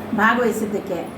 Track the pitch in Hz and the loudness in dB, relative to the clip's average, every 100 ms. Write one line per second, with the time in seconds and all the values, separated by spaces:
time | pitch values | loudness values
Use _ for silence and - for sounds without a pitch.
0 | - 208 220 240 233 220 208 202 - 170 | -4 2 4 4 2 0 -2 -4 -4 -6
1 | - | -6